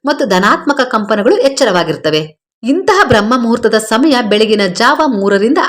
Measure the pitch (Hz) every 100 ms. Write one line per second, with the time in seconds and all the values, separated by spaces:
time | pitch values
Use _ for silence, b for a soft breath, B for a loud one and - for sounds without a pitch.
0 | 269 285 254 185 202 320 285 285 247 220
1 | 208 214 208 415 269 269 240 180 160 139
2 | 156 156 156 - _ _ 226 330 381 381
3 | 403 220 214 254 233 233 220 220 220 226
4 | 311 254 214 208 220 214 190 180 240 302
5 | 311 208 196 196 220 311